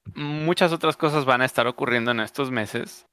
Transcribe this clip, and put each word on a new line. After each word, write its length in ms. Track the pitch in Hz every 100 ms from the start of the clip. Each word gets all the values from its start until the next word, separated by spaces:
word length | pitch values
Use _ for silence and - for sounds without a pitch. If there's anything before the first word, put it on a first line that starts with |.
| -
muchas 580 | - 147 151 156 175 175
otras 260 | 165 160 -
cosas 280 | 156 151 131
van 160 | 123
a 40 | 127
estar 220 | - 120
ocurriendo 440 | - 123 120 117
en 80 | 113
estos 320 | 107 - 135
meses 540 | 123 107 117 - - _